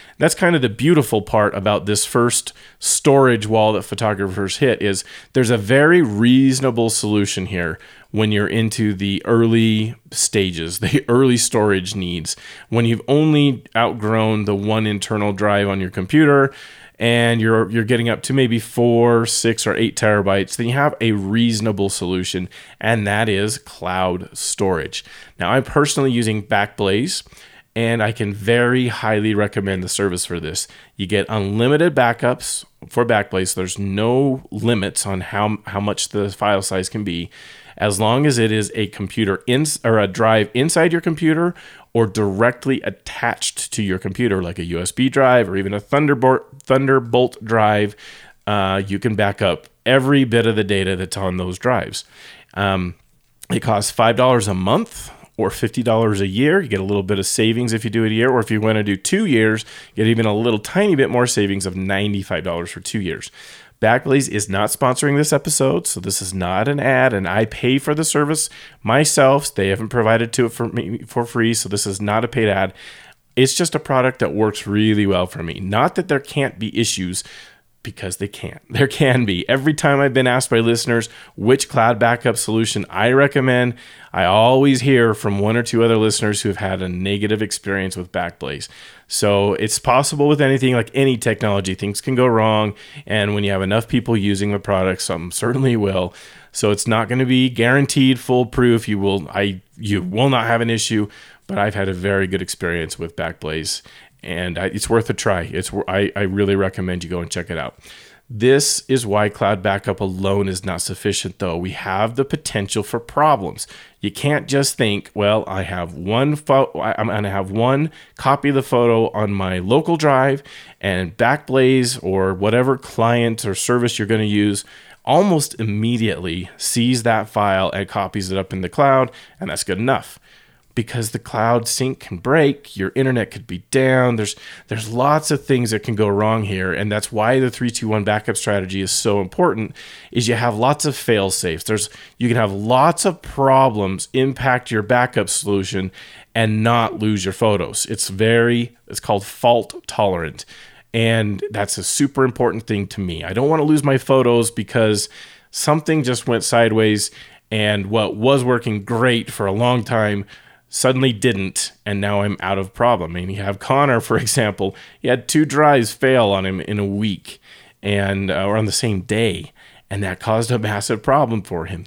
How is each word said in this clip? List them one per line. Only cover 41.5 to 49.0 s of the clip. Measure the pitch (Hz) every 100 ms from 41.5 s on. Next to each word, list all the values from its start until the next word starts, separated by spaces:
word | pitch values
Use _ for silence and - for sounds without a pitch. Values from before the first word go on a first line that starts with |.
| - - - - 117
or | 110
directly | 107 101 95 117 127 135 131
attached | - 95 - - 120 - - - -
to | -
your | 101 92
computer, | 98 95 120 95
like | 85 87
a |
U | 85 85
S | 90
B | - 127
drive | 139 135 123 95
or | 95
even | 98 104
a |
Thunderbolt, | - 143 151 131 131 127 - -
Thunderbolt | - 135 135 135 120 123 123 - 110
drive. | 113 107 104 104 - - - - _ -
Uh, | 104 95 95 98
you |
can | 98